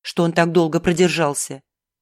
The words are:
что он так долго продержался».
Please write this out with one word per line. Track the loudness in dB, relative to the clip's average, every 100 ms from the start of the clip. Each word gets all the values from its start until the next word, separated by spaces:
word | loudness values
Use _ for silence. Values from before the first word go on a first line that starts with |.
что | -10 -2
он | 0
так | 2 2
долго | 2 2 0
продержался». | 0 2 2 2 -2 -4 -8 -12 -18 _ _ _